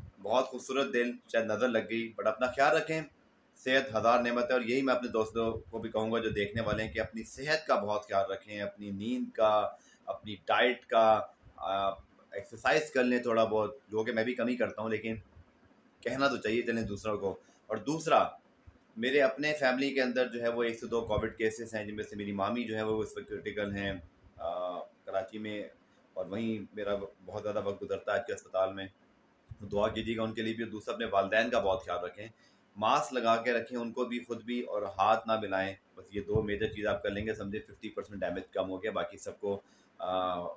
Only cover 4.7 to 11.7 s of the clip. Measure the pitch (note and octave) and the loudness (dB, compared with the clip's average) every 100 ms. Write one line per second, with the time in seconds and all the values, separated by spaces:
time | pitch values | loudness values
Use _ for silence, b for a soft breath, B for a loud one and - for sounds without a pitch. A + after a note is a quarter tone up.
4.7 | C3 C3+ B2 A#2+ A2 G#2+ A2+ A2+ G#2 - | 2 2 0 0 0 0 0 -2 -2 -8
5.7 | A2+ A2 A2 A2 A2+ A2 G#2 G2+ A#2 G#2 | -8 -4 -2 0 0 0 -2 -2 -2 -2
6.7 | G#2+ A2 A2 A2 A2+ A2 - C#3+ D#3 - | -2 -2 -4 -4 -6 -10 -8 -2 -2 2
7.7 | A#2 G2+ G#2 - G2 G2 G2 G#2 G#2 G2+ | 2 2 -2 2 0 2 -4 -6 -6 -6
8.7 | G2+ G#2 G2 A2+ B2+ A#2+ - A2 G#2+ G2+ | -6 -8 -6 -4 -2 -4 2 4 4 2
9.7 | - B B - - G#2+ G2 - G#2+ B2 | -6 B B -10 -8 -8 -10 0 4 4
10.7 | B2 - A2+ A2 G#2+ - - - - F2+ | 2 2 6 8 6 2 -12 -20 -10 -2